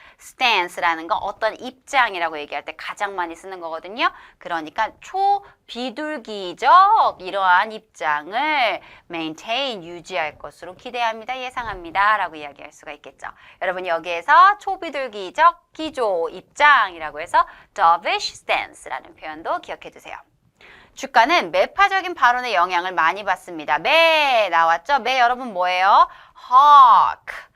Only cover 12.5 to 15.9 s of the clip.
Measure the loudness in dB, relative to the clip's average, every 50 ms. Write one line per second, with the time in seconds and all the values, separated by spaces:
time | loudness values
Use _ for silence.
12.5 | -16 -18 -20 -20 -20 _ -18 -18 -18 -16 -18 -20 -20 _ -18 -18 -18 _ -20 -20
13.5 | -12 _ -6 -6 -4 -4 -4 -4 -4 -4 -2 -6 -6 -6 0 4 6 6 8 6
14.5 | 4 2 -4 -8 -8 -8 -8 -8 -8 -8 -8 -8 -8 -10 -12 -8 -2 4 4 4
15.5 | 4 2 _ _ _ -10 -10 -8